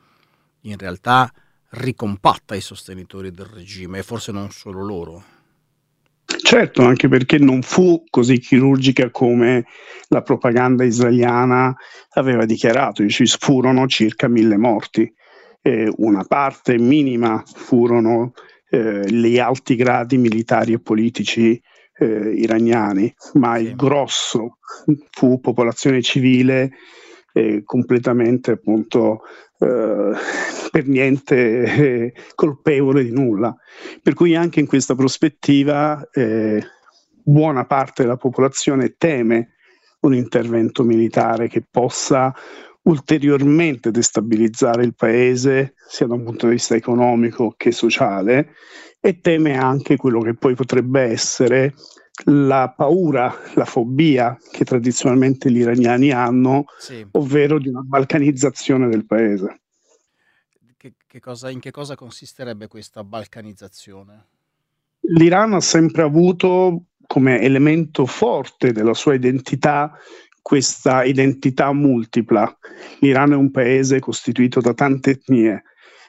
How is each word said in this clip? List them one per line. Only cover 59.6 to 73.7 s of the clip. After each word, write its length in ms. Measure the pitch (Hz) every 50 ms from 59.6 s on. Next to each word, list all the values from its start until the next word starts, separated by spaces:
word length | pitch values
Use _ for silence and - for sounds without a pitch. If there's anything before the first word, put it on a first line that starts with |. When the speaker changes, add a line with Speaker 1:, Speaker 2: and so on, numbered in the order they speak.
| _ _ _ _ _ _ _ _ _ _ _ _ _ _ _ _ _ _ _ _ _ 120 _
Speaker 1:
Che, 180 | _ - 127 - _ _
che 120 | _ _ 123
cosa, 280 | - 131 123 117 131 127
in 100 | 131 123
che 120 | - 135
cosa 240 | - 143 147 139 139
consisterebbe 720 | - 131 117 - - 139 - - - 131 120 110 104 110
questa 380 | 107 - 107 104 - _ 113 104
balcanizzazione? 1200 | 101 113 110 101 - - 120 107 107 95 - 101 95 - - - 104 98 98 98 101 104 107 _ _ _ _ _ _ _ _ _ _ _ _ _ _ _ _
Speaker 2:
L'Iran 520 | - - 165 160 165 170 175 196 220 220 202
ha 80 | 160
sempre 400 | - - - 165 165 156 - 165
avuto 880 | 160 147 147 165 175 180 180 180 - 185 180 180 185 185 170 170 - _ _ _ _
come 320 | _ - 143 131 135 127 107
elemento 640 | 113 131 135 135 143 151 160 165 156 151 - - 135
forte 680 | 123 - - - 233 - 143 - - - _ 135 127 113
della 200 | 107 107 117 110
sua 200 | - - 151 139
identità 840 | 127 123 127 131 131 - - 143 127 - 151 147 143 147 147 - - - - - - - _ _ _
questa 640 | _ - 147 139 127 - - - - 135 127 131 123
identità 680 | 131 139 131 135 135 131 - - 135 131 - 143 139
multipla. 840 | 139 143 147 139 127 117 113 - - 117 104 - 113 104 101 - - _ - - - - - - - -
L'Iran 320 | 139 139 127 135 143 143
è 40 | 147
un 160 | 139 139 135
paese 480 | 135 135 123 123